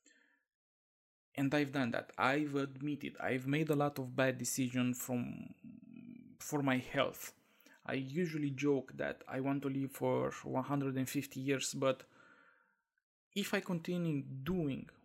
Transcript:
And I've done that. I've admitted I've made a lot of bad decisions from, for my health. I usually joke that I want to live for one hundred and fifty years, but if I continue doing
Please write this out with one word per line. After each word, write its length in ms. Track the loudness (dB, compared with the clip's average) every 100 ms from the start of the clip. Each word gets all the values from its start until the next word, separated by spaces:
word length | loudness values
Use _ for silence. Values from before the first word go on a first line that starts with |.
| _ _ _ _ _ _ _ _ _ _ _ _ _ 0
And 180 | 2
I've 180 | 4 2
done 180 | 2 0
that. 200 | 0 -4 2
I've 380 | 4 4 2 0
admitted 600 | -2 -4 -4 -4 -4 -4
I've 260 | 0 0 2
made 220 | 2 4
a 60 | 4
lot 240 | 2 0
of 160 | -4 2
bad 220 | 2 2
decisions 600 | -2 0 2 2 2 0
from, 560 | -2 -2 -2 -6 -10 -14 -16 -18 -18 -18 -16 -16 -18 -14
for 220 | -4 0
my 160 | 2 2
health. 560 | 0 2 2 0 -12 -16 _ _ -20 -16 -4
I 100 | -4
usually 560 | -2 0 0 0 -2
joke 420 | 2 4 4 2 -4
that 280 | -4 -4 -6
I 120 | -2
want 220 | 0 0
to 60 | 0
live 220 | 0 -2
for 400 | 0 2 2 2 -2
one 200 | -2 -2
hundred 320 | 0 0 0 0
and 140 | 0
fifty 300 | -2 -4 -4
years, 340 | 0 0 0
but 300 | 0 2 2 -4 -20 -20 -20 -20 _ _ _ _ _ _ _ _
if 200 | -4 0
I 60 | 0
continue 640 | 0 -4 -2 0 0 0 -2 -6
doing 460 | -2 0 0 -4 -8 -16